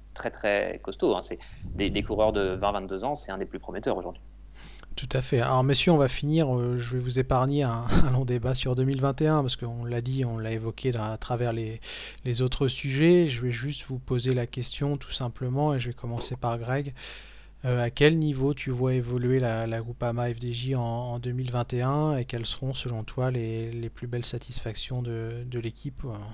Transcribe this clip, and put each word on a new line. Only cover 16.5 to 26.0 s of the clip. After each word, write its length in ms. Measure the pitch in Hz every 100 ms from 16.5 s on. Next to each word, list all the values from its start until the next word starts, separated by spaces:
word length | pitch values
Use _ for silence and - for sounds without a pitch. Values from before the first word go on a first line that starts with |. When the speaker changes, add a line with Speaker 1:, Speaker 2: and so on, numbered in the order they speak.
| 117
Speaker 2:
Greg. 340 | 117 131 139 127 - - - - - -
Euh, 180 | 131 123
à 80 | 120
quel 280 | - 147 165
niveau 360 | 156 135 135
tu 160 | 143 -
vois 240 | 123 127
évoluer 460 | 131 120 123 123 131
la, 260 | 123 113 113
la 140 | 113
Groupama 500 | 117 117 123 117 120
F 80 | 117
D 140 | 120
J 240 | 120 127 131
en, 60 |
en 360 | 117 117 123 120
deux 140 | 123
mille 180 | 123 127
vingt 220 | 120 120
et 80 | 123
un 360 | 123 147 156 143
et 80 |
quelles 220 | 120 120 117
seront 280 | - 131
selon 280 | 127 127 117
toi 280 | 107 - 127
les, 420 | 127 113 113 113
les 160 | 117 117
plus 180 | - 120
belles 200 | 120 117
satisfactions 760 | 113 - - 110 107 - 127
de, 400 | 120 113 113 117 123
de 120 | 123
l'équipe, 460 | 113 - 147 131